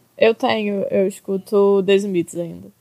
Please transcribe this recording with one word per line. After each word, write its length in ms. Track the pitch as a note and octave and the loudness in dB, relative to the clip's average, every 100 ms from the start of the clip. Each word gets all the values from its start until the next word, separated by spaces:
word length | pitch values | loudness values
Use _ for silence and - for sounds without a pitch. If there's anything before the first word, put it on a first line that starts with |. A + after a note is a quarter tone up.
| _ - | _ 0
Eu 160 | A3 | 2
tenho, 500 | A3+ B3 A3+ G#3 G3+ - | 2 0 0 -2 -4 -2
eu 160 | G3+ G3 | 0 0
escuto 800 | G3 - G3 - G3+ G3+ G3 | -2 -6 -6 -2 2 4 2
The 120 | F#3+ G3 | 2 2
Smiths 420 | G3+ F3+ E3 E3+ | 2 -2 -4 -6
ainda. 340 | E3+ F3 G3 _ | -10 -12 -20 _